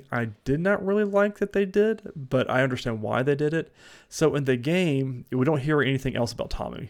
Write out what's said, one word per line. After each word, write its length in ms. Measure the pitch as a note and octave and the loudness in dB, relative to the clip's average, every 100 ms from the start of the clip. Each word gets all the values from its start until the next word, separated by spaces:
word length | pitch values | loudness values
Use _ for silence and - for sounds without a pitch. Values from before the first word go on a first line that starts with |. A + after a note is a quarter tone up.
| - | -4
I 180 | B2 A2+ G#2 | -4 -4 -6
did 160 | - C#3+ | -2 0
not 240 | F#3 G3+ | 0 0
really 200 | F#3+ G#3 | 0 0
like 340 | G#3 G3+ G#3 G3+ | 2 2 2 0
that 160 | G3+ | -2
they 120 | G3+ G3+ | 0 0
did, 360 | G3+ G#3+ A3 - - | 2 2 0 -8 -14
but 340 | C3 B2+ - | -2 0 2
I 140 | B2+ | 2
understand 400 | C3 B2 B2 A2 | 2 0 -4 -4
why 180 | G#2+ A#2+ | -2 0
they 140 | B2+ C#3+ | 0 0
did 180 | D3 | 0
it. 180 | E3 D#3 _ - - _ | -2 -4 _ -20 -20 _
So 240 | - D#3 | 0 2
in 120 | C#3+ C3+ | 4 2
the 120 | B2+ | 0
game, 680 | B2 F3 F3+ C#3 C3+ B2 - | 0 0 2 2 0 -6 -6
we 140 | B2+ C3 | 0 2
don't 160 | D#3 | 2
hear 220 | C#3 D3+ | 2 2
anything 320 | B2 C3+ C3+ - | 2 0 -2 -2
else 160 | A#2+ | -2
about 180 | - - | -4 -6
Tommy. 400 | - - A#2+ - | -4 -6 -8 -12